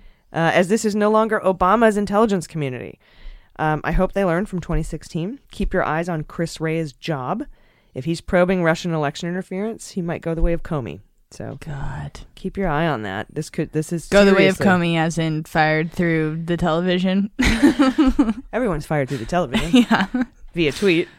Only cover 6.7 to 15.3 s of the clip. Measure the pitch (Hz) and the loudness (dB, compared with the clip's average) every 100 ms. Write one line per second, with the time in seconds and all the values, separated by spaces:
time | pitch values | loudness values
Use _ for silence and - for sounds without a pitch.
6.7 | 160 156 - - 147 127 196 285 - _ | -2 -4 -8 -6 -4 -4 -4 -6 -14 _
7.7 | _ _ - 143 170 - 185 180 185 165 | _ _ -8 -4 -4 0 2 4 4 2
8.7 | 160 180 160 143 147 175 180 180 190 214 | 2 0 -2 -2 -4 -6 -6 -8 -6 -6
9.7 | 226 - - 175 160 165 165 170 170 - | -8 -10 -6 -6 -4 -4 0 2 2 -2
10.7 | 156 113 78 - _ _ - 110 127 - | -4 -6 -10 -16 _ _ -14 -12 -12 -10
11.7 | 143 143 139 143 - - - 190 - 196 | -8 -6 -6 -10 -14 -20 -12 -8 -4 -2
12.7 | 147 165 131 104 98 - - 156 - 120 | 0 0 0 -4 -6 -8 -8 -8 -6 -4
13.7 | 151 156 170 - 196 202 196 190 190 202 | -4 -4 -6 2 4 6 6 4 4 4
14.7 | 180 170 165 160 165 160 | 4 2 2 0 0 -2